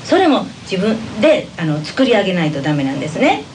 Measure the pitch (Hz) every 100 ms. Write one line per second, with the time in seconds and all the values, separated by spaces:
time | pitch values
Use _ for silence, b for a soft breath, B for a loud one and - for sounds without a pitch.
0 | - 349 349 247 180 - - 185 214 220
1 | - - 302 285 - - 165 151 151 -
2 | 254 214 185 180 156 143 147 147 135 135
3 | - - 294 427 -